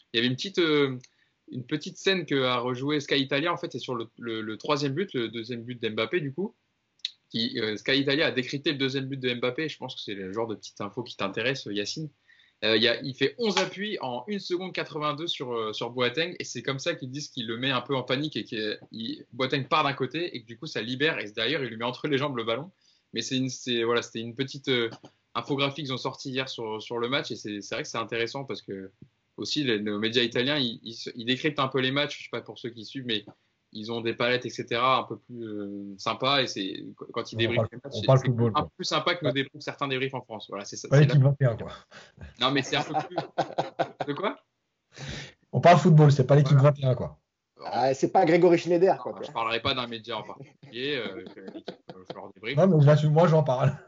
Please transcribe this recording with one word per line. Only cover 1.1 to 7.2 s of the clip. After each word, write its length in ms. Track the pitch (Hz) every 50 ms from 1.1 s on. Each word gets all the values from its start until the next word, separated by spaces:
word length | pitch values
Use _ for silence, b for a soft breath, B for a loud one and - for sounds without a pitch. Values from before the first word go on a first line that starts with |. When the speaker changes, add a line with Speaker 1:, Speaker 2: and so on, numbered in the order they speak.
| b b b b b _ _ -
Speaker 1:
une 140 | - 131 127
petite 340 | - 151 151 151 190 - -
scène 280 | - 196 196 185 165
que 180 | 135 143 139 131
a 140 | 127 123 123
rejoué 420 | 120 127 127 123 135 143 151 151
Sky 160 | 139 - 151 139
Italia, 320 | 139 135 147 139 151 175 175
en 40 |
fait, 160 | 165 - 165 -
c'est 80 | 131
sur 160 | - - 127
le, 100 | 117 117 113 _ -
le, 220 | 117 117 113 110
le 160 | 110 110 110
troisième 360 | 104 - - 147 139 147 143 135
but, 200 | 151 202 196 -
le 140 | 135 117 110
deuxième 340 | 110 117 110 110 127 117 113
but 200 | 120 127 117 117
d'Mbappé, 380 | 110 107 110 110 110 - 180
du 120 | 151 139 135
coup, 220 | - 190 220 - _ _ _ _ _ _ _ _ _ _ - - _